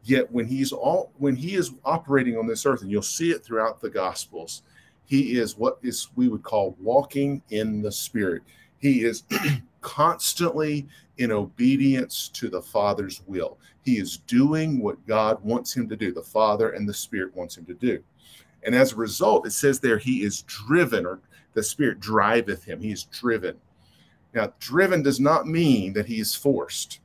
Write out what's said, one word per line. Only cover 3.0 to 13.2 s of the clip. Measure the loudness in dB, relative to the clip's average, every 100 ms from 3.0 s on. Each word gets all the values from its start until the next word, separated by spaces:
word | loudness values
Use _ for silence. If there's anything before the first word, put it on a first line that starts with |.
see | -4 -2 -2
it | -2
throughout | -4 -2 -2 -4
the | -6
Gospels, | -4 -4 -6 -12 -14 -14 -16 _ _ _ _ _
he | 0 2 0
is | -2 -2
what | -4 -2
is | -8 -8 -8 0
we | 0
would | 0
call | -2 -2 -2 -4
walking | 0 2 2 -2 -2 -4 _
in | -4 -2 -2
the | -4
Spirit. | -6 -6 -2 -2 -2 _ _ _ _
He | 2 2 2
is | -2 _ -4 -2
<clears throat> | -2 -4 _
constantly | -12 0 2 2 -4 -2 -2 0 -2 -2 -6 -18 _ -4
in | 0
obedience | 0 -2 2 4 4 4 2 -2 -6 -10
to | -8 -6
the | -6
Father's | -4 0 0 0 -4 -10